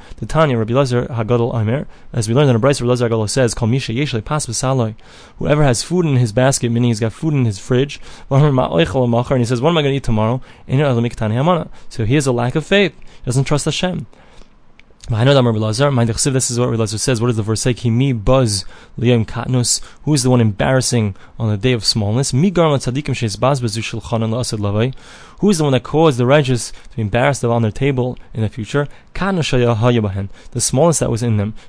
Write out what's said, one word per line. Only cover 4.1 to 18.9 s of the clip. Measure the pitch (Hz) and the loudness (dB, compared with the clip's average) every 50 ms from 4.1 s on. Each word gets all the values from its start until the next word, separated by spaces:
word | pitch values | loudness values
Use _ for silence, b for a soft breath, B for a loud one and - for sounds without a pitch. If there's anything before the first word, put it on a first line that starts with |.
Le | - 110 | -4 -6
Pas | 101 - 147 151 - | -4 -4 -4 -4 -4
B'Saloi. | 131 113 - - 131 135 131 117 110 107 B B B B B B B B - | -4 -6 -4 -2 -2 0 0 -2 -2 -6 B B B B B B B B -6
Whoever | - 165 151 147 147 | 0 0 2 4 4
has | 139 117 - | 2 2 0
food | - - 170 180 170 | -2 -2 0 0 2
in | 156 135 | 2 2
his | 123 123 110 | 2 2 2
basket, | 101 123 127 135 131 - - 117 | 2 2 2 2 2 0 -2 0
meaning | 117 117 123 120 | 0 2 2 2
he's | 113 107 | 0 0
got | 117 110 | -2 -4
food | - - 156 160 | -4 -4 -4 -2
in | 147 139 127 | 0 0 0
his | 113 98 - | 0 -2 -4
fridge, | - - 127 123 143 143 - - B B B B B B | -2 0 2 2 2 0 -4 -12 B B B B B B
V'Amar | 139 135 151 147 | 2 4 4 4
Ma | 135 - 160 - | 4 2 0 0
Oichel | - 165 165 - 170 135 123 120 | 2 0 0 2 0 0 0 2
Machar, | 117 117 123 - 143 | 0 0 0 0 0
and | 127 | 0
he | 120 | 0
says, | 110 131 117 | 0 0 0
"What | 123 160 | 0 2
am | 175 160 | 2 2
I | |
gonna | 147 139 139 | 0 0 -2
eat | 139 - | -2 0
tomorrow?" | - 113 107 107 110 123 131 B B B B B - | 0 0 2 2 0 -2 -4 B B B B B -2
Ein | 120 135 | 0 0
Elo | 151 139 123 117 | 2 2 2 0
Mikatani | 117 120 - - 113 107 110 | 0 -2 -4 -4 -4 -2 0
Hamana. | 123 143 175 180 160 - - B B B B | 0 2 2 2 0 -2 -8 B B B B
So | - - 110 | -6 -4 0
he | 104 135 | 2 2
has | 151 135 | 2 2
a | 135 | 2
lack | 120 120 120 123 - | 0 0 -2 -2 -2
of | 160 147 | -4 0
faith. | - 196 202 202 170 - - | 2 2 2 2 2 -2 -8
He | - - - - - | -18 -20 -18 -10 -6
doesn't | 131 117 135 135 | -2 0 0 2
trust | - 151 143 - | 2 0 0 0
Hashem. | 156 - - - 185 180 - 113 - b b b b b b b b _ _ - - - - - _ - _ - - | -2 -4 -2 -4 -4 -4 -6 -10 -12 b b b b b b b b _ _ -20 -20 -20 -20 -20 _ -20 _ -8 -4
I | 117 107 120 | -2 2 4
know | 139 143 | 6 6
that | 135 | 6
Rabbi | 123 117 113 107 | 4 4 2 0
Elazar, | 107 107 107 117 143 147 | -2 -2 0 0 0 2
my | 131 120 117 | 2 2 2
Dechsiv, | 113 110 - - 147 131 | 0 0 -2 -2 0 0
this | 131 - - | 0 -2 -2
is | 123 120 | -2 -2
what | 123 127 | 0 0
Rabbi | 120 110 113 | 0 -2 -2
Elazar | 101 110 104 | -2 -4 -4
says. | - 143 127 107 | -2 -2 0 0
What | 117 123 | 0 0
does | 113 | 0
the | 110 | 0
verse | 104 107 110 - | -2 -2 -2 0
say? | - 131 117 | 0 -2 -2
Ki | - - 120 | 0 -2 0
mi | 113 120 135 139 | 0 2 2 0
buz | 127 110 98 127 131 135 127 110 101 98 - B B B B B | 0 0 2 2 4 4 4 2 0 -4 -6 B B B B B